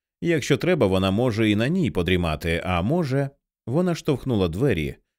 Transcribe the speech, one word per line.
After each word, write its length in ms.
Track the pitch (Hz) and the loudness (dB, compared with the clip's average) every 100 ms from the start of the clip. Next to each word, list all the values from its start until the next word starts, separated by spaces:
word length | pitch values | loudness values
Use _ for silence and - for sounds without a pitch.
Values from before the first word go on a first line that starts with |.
| _ - | _ -8
Якщо 360 | 165 160 - 139 | -2 -2 0 0
треба, 300 | 156 180 104 | 2 2 2
вона 240 | 95 95 | 2 2
може 380 | 98 127 107 110 | 2 0 2 2
і 60 | 104 | 2
на 120 | 120 | 0
ній 240 | 185 143 | 0 -2
подрімати, 720 | 87 87 92 85 76 85 82 90 | 0 0 2 0 -2 -2 -2 -2
а 160 | 90 | -2
може. 480 | 92 170 151 135 139 - _ _ - | 0 0 -2 -2 -4 -8 _ _ -6
Вона 280 | 135 185 165 | -2 0 -2
штовхнула 520 | - 135 - 113 90 | -2 -4 0 0 0
двері, 480 | 82 139 87 71 - _ | 0 0 0 -2 -6 _